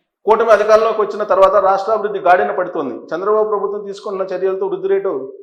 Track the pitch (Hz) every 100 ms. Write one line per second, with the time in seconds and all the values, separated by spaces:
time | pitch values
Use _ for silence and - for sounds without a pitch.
0 | _ _ - 220 233 202 214 214 226 214
1 | 214 214 208 190 190 202 190 190 214 214
2 | 202 185 175 185 208 190 175 165 135 113
3 | - 160 196 214 214 202 196 208 196 196
4 | 214 190 180 180 190 190 190 185 190 196
5 | 196 143 131 -